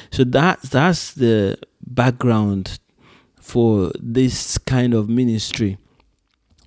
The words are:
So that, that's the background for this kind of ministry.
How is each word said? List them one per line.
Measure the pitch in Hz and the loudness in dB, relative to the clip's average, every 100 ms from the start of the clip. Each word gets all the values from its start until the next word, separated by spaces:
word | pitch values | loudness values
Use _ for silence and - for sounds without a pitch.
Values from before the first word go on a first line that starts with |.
| - | -10
So | - | -2
that, | 123 131 175 - | 0 2 0 -2
that's | 131 131 175 165 - | -2 0 2 0 -6
the | 147 117 110 98 - - _ - | 0 2 2 0 -4 -12 _ -8
background | 123 127 123 127 110 104 98 92 - _ _ _ - _ _ | 0 0 0 0 2 0 -2 -6 -14 _ _ _ -20 _ _
for | - 120 117 104 90 - | -4 2 2 2 0 -4
this | 120 120 127 - - - | -4 0 0 -2 -6 -6
kind | - 127 123 | -2 0 2
of | 113 104 | 0 0
ministry. | 120 123 110 - - 104 95 _ _ _ _ _ _ _ _ | 0 0 0 -4 -4 -4 -4 _ _ _ _ _ _ _ _